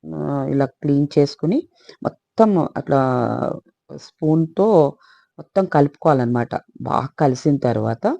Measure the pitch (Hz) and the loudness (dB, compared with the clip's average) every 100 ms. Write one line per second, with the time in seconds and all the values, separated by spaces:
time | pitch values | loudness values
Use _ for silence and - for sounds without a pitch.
0 | 156 156 147 143 135 139 135 _ 147 143 | -12 -8 -6 -6 -4 -2 -2 _ -2 0
1 | 143 - 143 - 151 254 - _ - - | 2 2 0 -2 -2 -2 -4 _ -20 -10
2 | - - _ - 220 185 - - - 139 | -10 -10 _ 2 2 4 0 -6 0 0
3 | 131 123 113 120 - - _ _ _ 147 | 2 0 -2 -2 -6 -6 _ _ _ -20
4 | - _ 156 160 160 165 208 190 143 - | -20 _ 0 2 0 0 4 4 2 -2
5 | _ _ _ - - 196 190 151 143 _ | _ _ _ -20 -4 -2 2 4 2 _
6 | 165 135 120 120 117 - _ - 123 120 | 0 2 0 -2 -4 -8 _ -12 -4 -4
7 | 131 - 143 127 156 143 123 113 110 113 | -4 -2 0 0 0 0 0 -2 -4 -2
8 | 220 349 | -4 -4